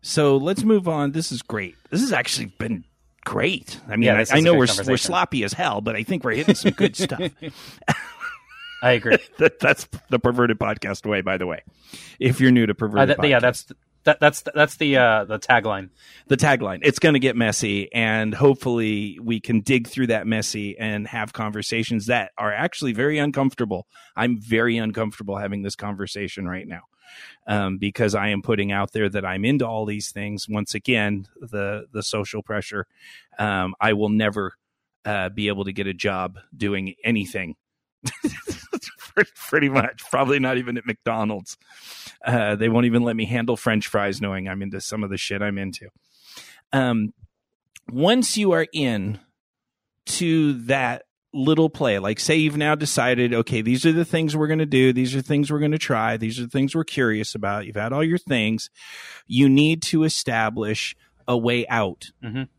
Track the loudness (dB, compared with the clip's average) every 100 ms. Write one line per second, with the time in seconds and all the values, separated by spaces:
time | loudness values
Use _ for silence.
0 | -4 2 4 4 2 0 4 4 4 -2
1 | -2 -2 -4 -6 -6 -6 -6 -12 _ -2
2 | 0 0 0 -4 -6 -6 -4 -4 -8 _
3 | _ _ -6 -2 0 -2 -10 -18 -6 2
4 | 4 4 4 4 6 6 4 2 0 0
5 | 2 0 0 0 -2 -2 -2 -2 -4 -4
6 | -2 -2 0 0 2 4 2 2 0 0
7 | -4 -4 -6 -8 -14 -14 -20 -12 -4 -4
8 | -4 -12 -14 -14 _ -20 -18 -2 2 2
9 | 4 2 0 2 2 4 2 2 -2 -16
10 | _ 2 2 4 2 2 0 -4 -6 -6
11 | -2 -2 0 -2 -2 -6 -12 _ _ -20
12 | -20 -2 0 4 6 6 6 2 -2 2
13 | 4 4 4 4 4 0 -10 -20 _ _
14 | 2 4 4 2 -6 2 2 2 2 6
15 | 6 4 0 -6 2 2 2 -4 -6 _
16 | -20 -20 _ 2 4 2 0 0 0 4
17 | 4 4 2 2 2 2 -2 -2 -2 -2
18 | 0 0 -2 4 4 4 0 0 0 -2
19 | -4 -8 -4 -4 2 0 4 0 0 -4
20 | 0 0 0 -2 -2 -6 -8 -8 -6 -6
21 | -6 -8 -8 -6 -8 -6 -4 -4 -2 -4
22 | 0 -2 -2 -4 -4 -2 -4 -4 -6 0
23 | 0 0 0 0 -2 0 -4 -4 -8 -20
24 | -18 -4 -2 -2 0 2 2 0 -2 -2
25 | -6 -6 -8 -6 -4 -6 -6 -8 -10 -8
26 | -8 -8 -8 -8 -8 -8 -10 -16 -18 _
27 | _ -20 -20 -20 -4 -2 -2 -2 -4 0
28 | 0 2 0 -2 -2 -2 0 -2 -4 -2
29 | -2 -2 -4 -2 0 0 0 -4 -4 -6
30 | -8 -10 -8 -8 -6 -6 -4 -6 0 0
31 | 2 -2 -6 -18 -12 -6 -6 -6 -8 -8
32 | -4 -4 -4 -8 -6 -8 -6 -8 -10 _
33 | -20 -20 _ -6 -2 -2 -2 0 0 2
34 | 2 2 2 0 -8 -10 _ _ _ _
35 | -6 -4 -4 -2 -2 -2 -4 -4 -6 -4
36 | -4 -2 -6 -8 _ -6 -2 -2 -4 -6
37 | -2 -2 -4 -8 -10 -12 _ _ _ _
38 | -12 -8 -8 -8 -12 -12 -10 -12 -12 -20
39 | -8 -2 -2 -4 -2 0 2 0 -2 -6
40 | -4 0 2 2 0 -2 -4 -8 -6 -6
41 | -4 -2 -2 -4 -10 -20 _ -20 -20 -20
42 | -20 -12 -2 0 2 2 2 4 4 4
43 | 2 0 -2 -2 -2 -2 2 0 0 -2
44 | -2 -2 -4 -4 -6 -8 -8 -8 -8 -6
45 | -6 -6 -6 -4 -4 -4 -6 -10 -16 _
46 | _ _ _ -20 -20 -20 _ 0 2 0
47 | -2 -6 -20 _ _ _ _ -20 -10 0
48 | 4 4 2 0 2 2 0 -2 -2 0
49 | -4 -6 _ _ _ _ _ _ _ _
50 | -8 -2 2 4 2 0 0 0 0 -4
51 | -12 _ _ -2 2 4 4 2 2 2
52 | 0 -2 2 2 2 2 0 0 0 0
53 | 2 2 2 2 0 0 0 2 4 2
54 | 2 0 0 0 0 0 2 4 4 4
55 | 0 -2 0 0 0 0 0 0 0 0
56 | 0 0 -4 -4 -4 -2 0 0 -4 0
57 | 0 0 -4 -6 -4 -4 -6 -6 -4 -2
58 | 0 -2 0 0 0 -2 -6 _ -20 -20
59 | -18 -20 _ 4 6 6 4 2 0 2
60 | 2 0 -2 0 0 -2 -4 -2 -4 -10
61 | _ _ -2 0 2 0 0 0 0 -4
62 | -18 _ -10 -8 -10